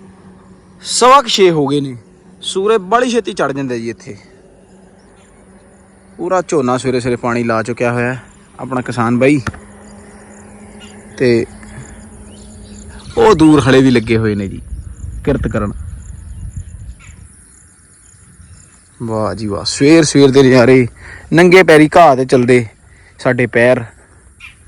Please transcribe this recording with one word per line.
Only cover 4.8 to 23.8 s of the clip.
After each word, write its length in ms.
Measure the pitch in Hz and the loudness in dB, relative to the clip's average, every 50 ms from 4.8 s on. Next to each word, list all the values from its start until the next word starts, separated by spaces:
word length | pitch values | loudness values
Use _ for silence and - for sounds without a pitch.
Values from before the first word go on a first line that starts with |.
| _ _ _ _ _ _ _ _ _ _ _ _ _ - - _ _ _ _ _ _ _ _ _ _ _ - | _ _ _ _ _ _ _ _ _ _ _ _ _ -20 -20 _ _ _ _ _ _ _ _ _ _ _ -14
ਪੂਰਾ 240 | - 165 175 185 180 170 | -12 -6 -4 -4 -4 -2
ਝੋਨਾ 300 | - 180 151 127 123 127 | -2 -2 -2 -2 -2 -2
ਸਵੇਰੇ 220 | 123 120 131 123 127 | -4 -4 -4 -4 -4
ਸਵੇਰੇ 160 | 113 131 120 | -4 -4 -6
ਪਾਣੀ 280 | 113 - 120 117 120 117 | -4 -4 -4 -4 -4 -2
ਲਾ 200 | 117 117 110 110 | -2 -2 -4 -4
ਚੁੱਕਿਆ 300 | 101 95 - 127 120 120 | -6 -6 -4 -4 -4 -2
ਹੋਇਆ 200 | 120 120 123 127 | -4 -4 -6 -6
ਹੈ 100 | 123 - - _ _ _ _ _ - | -10 -14 -20 _ _ _ _ _ -16
ਆਪਣਾ 220 | - 127 131 127 | -10 -8 -8 -6
ਕਿਸਾਨ 380 | 127 - 120 123 113 117 123 120 | -6 -6 -4 -4 -2 -2 0 0
ਬਾਈ, 220 | 127 139 151 143 113 - - - - - - - - - - - - - - - - - - - - - - - - - - - - - - - - - - | 2 0 0 0 -2 -6 -10 -12 -16 -20 -20 -20 -20 -20 -20 -20 -20 -20 -20 -20 -20 -20 -20 -20 -20 -20 -20 -20 -20 -20 -20 -20 -20 -20 -20 -20 -20 -16 -6
ਤੇ 280 | - 135 123 120 113 - - - - - - - - 135 - - - - - - - - - - - - - - - - - - - - - - - - - - | -2 0 0 0 0 -2 -6 -10 -18 -20 -20 -20 -20 -20 -20 -20 -20 -20 -20 -20 -20 -20 -20 -20 -20 -20 -20 -20 -20 -20 -20 -20 -20 -20 -20 -20 -20 -20 -8 -4
ਉਹ 180 | - 113 220 214 | 0 2 2 4
ਦੂਰ 240 | 151 156 156 151 143 | 4 4 4 4 4
ਹਲੇ 220 | 117 135 127 131 | 4 4 4 4
ਵੀ 100 | 135 135 | 4 4
ਲੱਗੇ 260 | 123 117 110 113 113 | 2 0 0 -2 -2
ਹੋਏ 180 | 110 110 107 104 | -2 -2 -2 -4
ਨੇ 120 | 101 98 | -4 -6
ਜੀ 140 | 95 - - - - - - - - - - - - - - - | -8 -10 -14 -14 -14 -14 -14 -14 -16 -18 -16 -16 -14 -14 -8 -6
ਕਿਰਤ 220 | - 135 - - | -4 -4 -4 -4
ਕਰਨ। 240 | 110 110 110 104 101 - - - - - - - - - - - - - - - - - - - - - - - - - - - - - - - - _ _ _ _ _ _ _ _ _ _ _ _ _ _ _ _ _ _ _ _ _ - - - - - - _ _ _ _ _ _ - 123 | -6 -6 -6 -6 -8 -10 -12 -14 -16 -16 -18 -18 -18 -20 -18 -18 -18 -16 -16 -16 -14 -14 -14 -16 -16 -18 -18 -18 -20 -20 -20 -20 -20 -20 -20 -20 -20 _ _ _ _ _ _ _ _ _ _ _ _ _ _ _ _ _ _ _ _ _ -20 -20 -20 -20 -20 -20 _ _ _ _ _ _ -14 -10
ਵਾਹ 320 | 113 113 110 107 98 98 | -8 -6 -4 -4 -6 -6
ਜੀ 120 | 101 113 | -8 -8
ਵਾਹ, 160 | 104 98 80 - | -8 -8 -8 -8
ਸਵੇਰ 400 | - - - 143 147 160 165 160 | -8 -4 0 2 4 4 4 4
ਸਵੇਰ 280 | 147 - 143 139 135 | 2 4 4 4 4
ਦੇ 120 | 127 139 139 | 6 4 4
ਨਜ਼ਾਰੇ, 440 | 127 127 127 120 131 131 131 123 113 - - - - - - - - - | 6 4 4 6 6 4 4 2 0 -6 -14 -20 -20 -20 -20 -8 0 2
ਨੰਗੇ 300 | 160 175 180 175 190 185 | 4 4 6 6 6 6
ਪੈਰੀ 260 | 160 160 151 151 147 - | 6 6 6 4 4 6
ਘਾਹ 200 | 180 170 156 135 | 6 6 6 4
'ਤੇ 100 | 123 131 | 2 0
ਚੱਲਦੇ 400 | 131 143 127 120 120 127 120 117 107 - _ _ _ _ _ _ _ _ - | 0 0 2 2 2 2 0 0 -4 -10 _ _ _ _ _ _ _ _ -6
ਸਾਡੇ 280 | - 131 123 123 123 | -4 -4 -2 -2 -4
ਪੈਰ। 360 | 113 - 120 117 123 127 123 | -2 0 2 2 2 2 0